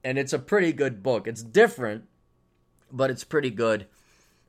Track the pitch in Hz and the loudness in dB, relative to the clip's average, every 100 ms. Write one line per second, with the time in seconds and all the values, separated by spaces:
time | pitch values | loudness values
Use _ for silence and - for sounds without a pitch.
0 | 127 135 135 143 - 202 175 135 139 107 | -2 -4 -2 -4 0 2 2 2 -2 -2
1 | 117 113 104 113 113 123 226 - 117 107 | -2 -2 -2 -10 0 4 4 4 -6 -6
2 | - _ _ _ _ _ _ _ _ 127 | -12 _ _ _ _ _ _ _ _ -2
3 | 131 123 - 156 131 101 117 107 98 _ | -2 -2 -2 -2 -2 0 0 0 -4 _
4 | _ _ _ _ | _ _ _ _